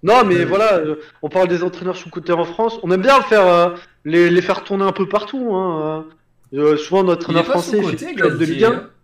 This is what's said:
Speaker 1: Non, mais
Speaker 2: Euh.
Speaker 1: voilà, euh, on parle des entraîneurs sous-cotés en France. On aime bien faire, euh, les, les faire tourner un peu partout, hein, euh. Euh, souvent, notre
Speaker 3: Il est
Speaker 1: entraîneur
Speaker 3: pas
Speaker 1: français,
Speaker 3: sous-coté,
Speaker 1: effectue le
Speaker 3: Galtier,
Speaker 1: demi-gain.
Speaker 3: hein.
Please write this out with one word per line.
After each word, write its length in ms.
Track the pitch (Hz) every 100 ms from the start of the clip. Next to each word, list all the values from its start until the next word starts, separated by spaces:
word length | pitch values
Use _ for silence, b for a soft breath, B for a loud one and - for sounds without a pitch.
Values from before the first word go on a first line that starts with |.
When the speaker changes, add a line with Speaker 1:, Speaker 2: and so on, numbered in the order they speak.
Speaker 1:
Non, 180 | 170 240
mais 120 | 214 175
Speaker 2:
Euh. 20 |
Speaker 1:
voilà, 300 | 170 190 220
euh, 220 | 185 156 151 B B
on 60 | 151
parle 200 | 180 185
des 160 | 175
entraîneurs 320 | 175 180 180 185
sous-cotés 360 | 170 175 160
en 120 | 170
France. 340 | 170 175 226 220
On 80 | 170
aime 80 | 185
bien 180 | 214 277
faire, 240 | - 220 180
euh, 220 | 175 175 175 B _
les, 260 | 147 165 175
les 120 | 175
faire 200 | 175 185
tourner 220 | - 196
un 80 | 196
peu 160 | 190 196
partout, 480 | 202 208 277 240 185
hein, 480 | 185 160 156 156 156 _ _ _ _
euh. 60 | 135
Euh, 160 | 151 151
souvent, 260 | 151 185
notre 280 | 190 170 170
Speaker 3:
Il 60 | 170
est 40 |
Speaker 1:
entraîneur 60 | 170
Speaker 3:
pas 140 | 175
Speaker 1:
français, 160 | 170 208
Speaker 3:
sous-coté, 220 | 190 -
Speaker 1:
effectue 180 | 320 269
le 60 | 175
Speaker 3:
Galtier, 180 | - 156
Speaker 1:
demi-gain. 260 | 160 220
Speaker 3:
hein. 160 | 247 - _